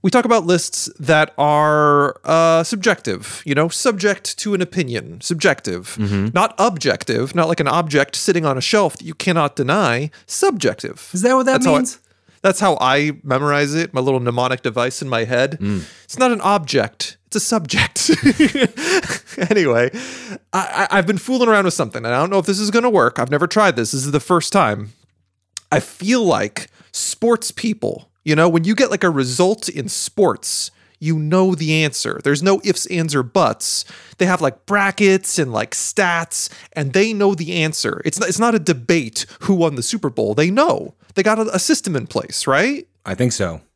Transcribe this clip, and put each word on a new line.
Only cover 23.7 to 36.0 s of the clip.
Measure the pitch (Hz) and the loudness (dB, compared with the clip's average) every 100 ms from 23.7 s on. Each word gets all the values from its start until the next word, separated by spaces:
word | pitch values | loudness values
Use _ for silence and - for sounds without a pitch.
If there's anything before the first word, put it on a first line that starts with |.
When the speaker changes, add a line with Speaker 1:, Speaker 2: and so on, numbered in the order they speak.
| 120 | 2
Speaker 1:
this. | 113 | -2
This | 139 | -4
is | 135 | -2
the | 143 | -2
first | - 175 147 | 2 0 2
time. | 202 139 104 107 - _ _ _ _ _ - _ | 2 2 0 -8 -16 _ _ _ _ _ -20 _
I | 151 | -2
feel | - - 190 247 | -2 -10 0 0
like | 208 123 104 - - _ _ | 2 0 -2 -8 -14 _ _
sports | - - - 233 226 - | -8 -8 -2 0 0 -2
people, | - 233 220 - - - _ | -6 -6 -4 -6 -8 -16 _
you | - 151 | -2 2
know, | 165 | 4
when | 165 | 4
you | 165 | 0
get, | 220 262 | 2 2
like, | - | 2
a | 185 | 0
result | 147 127 127 180 208 - | 0 -2 2 2 2 -4
in | - 110 | -8 -8
sports, | - - - 185 98 - - - _ _ _ | -6 -8 0 0 0 -4 -6 -8 _ _ _
you | 156 160 | -2 -2
know | 151 180 190 | 2 2 2
the | 175 156 156 | 0 0 2
answer. | 151 - - - | 0 -2 -6 -4
There's | - 143 | -2 0
no | 180 196 | 2 2
ifs, | 208 175 - | 0 -4 -2
ands, | 180 160 | -4 -2
or | 143 | -2
buts. | 123 190 147 110 - - - - - - | 0 2 2 0 -4 -6 -8 -16 -20 -2
They | 180 | 0
have, | 180 | 2
like, | 151 - - | 0 -4 -2
brackets | 202 196 190 202 190 190 - | 0 0 2 4 4 0 -2
and, | 139 | -2
like, | 110 113 | -2 -4
stats, | - - - | -6 -6 0